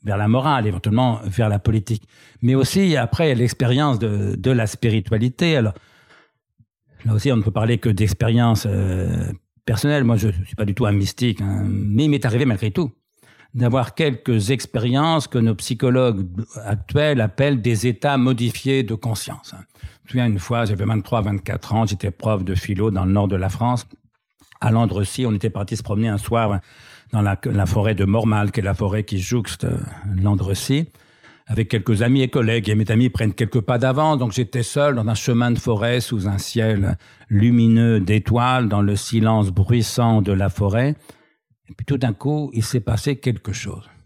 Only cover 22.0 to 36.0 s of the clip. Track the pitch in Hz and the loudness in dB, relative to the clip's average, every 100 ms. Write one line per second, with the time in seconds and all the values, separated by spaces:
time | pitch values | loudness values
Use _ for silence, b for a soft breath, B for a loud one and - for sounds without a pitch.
22 | 98 - 110 104 92 92 - 95 110 95 | -6 -4 -2 -2 -2 -4 -4 -2 0 0
23 | 92 101 98 95 95 - 117 123 - - | 0 2 2 0 -4 -2 -2 -2 -6 -20
24 | _ _ _ _ _ _ 113 113 113 92 | _ _ _ _ _ _ 0 2 2 0
25 | 98 - 127 107 110 95 101 110 - 104 | -4 -2 -2 0 -2 -4 -6 -6 -4 -2
26 | 113 101 104 117 110 98 B B B B | -2 -2 -2 0 0 -2 B B B B
27 | B 110 101 98 135 104 92 - 104 98 | B -2 0 0 -2 0 0 2 0 0
28 | 98 107 110 107 104 - 95 95 104 107 | 2 2 2 0 0 -2 -2 -2 -2 -2
29 | 104 98 92 123 101 - - - - B | -4 -6 -2 -4 -4 -6 -4 -4 -8 B
30 | 101 92 101 101 95 95 - 139 160 b | -6 -2 0 0 0 -4 -2 -2 -2 b
31 | b b b b b 110 110 113 92 107 | b b b b b -4 -2 -2 0 2
32 | 120 135 131 143 113 117 104 107 110 110 | 4 2 2 0 0 0 0 0 2 2
33 | 123 - 110 - 113 131 104 120 131 131 | 2 2 -2 -2 -2 -2 0 0 2 2
34 | 156 151 123 107 120 127 107 - 143 127 | 2 2 0 -2 -4 -4 -4 0 2 2
35 | 110 110 - 120 120 120 - 110 117 123 | -2 -2 0 0 2 0 0 0 0 -2